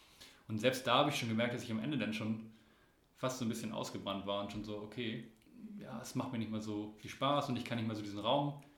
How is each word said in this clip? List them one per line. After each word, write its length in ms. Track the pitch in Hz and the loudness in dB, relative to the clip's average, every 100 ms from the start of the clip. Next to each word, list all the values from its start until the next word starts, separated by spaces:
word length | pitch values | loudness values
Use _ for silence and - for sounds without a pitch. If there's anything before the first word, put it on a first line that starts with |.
| - - - - - | -20 -20 -20 -16 -4
Und 120 | 107 | 4
selbst 260 | 127 131 120 | 4 4 6
da 140 | 131 | 6
hab 80 | 151 | 6
ich 60 | - | 4
schon 120 | 117 | 2
gemerkt, 240 | 110 120 | 4 2
dass 100 | 120 | 0
ich 80 | - | -2
am 80 | 110 | -2
Ende 180 | 127 139 | 0 0
dann 160 | 104 | 0
schon 380 | - 110 110 - - - - - _ _ - | 0 0 -2 -4 -16 -20 -20 -20 _ _ -4
fast 220 | 131 - | -2 0
so 60 | 113 | 0
ein 40 | |
bisschen 220 | 110 110 | 0 -2
ausgebrannt 540 | - 127 98 101 98 98 | -4 -4 -4 -4 -2 0
war 140 | 101 | -2
und 80 | 101 | -2
schon 120 | 104 | -4
so, 140 | 101 107 | -6 -6
okay, 520 | 107 127 113 127 - - - - - - | -6 -4 -4 -4 -8 -16 -20 -16 -12 -12
ja, 200 | 135 - | -10 -8
es 140 | - 151 | -4 -2
macht 160 | 131 | -2
mir 40 | 117 | -2
nicht 120 | 107 | -2
mehr 100 | 107 | -2
so 320 | 107 104 107 - | -2 -4 -4 -8
viel 120 | - | -12
Spaß 400 | - 135 143 135 | -2 2 2 2
und 60 | 120 | 0
ich 60 | - | 0
kann 120 | 117 | -2
nicht 100 | 110 | 0
mehr 80 | 107 | -2
so 60 | |
diesen 180 | 104 101 | -4 -2
Raum 420 | 107 143 147 - - | 2 4 2 -2 -10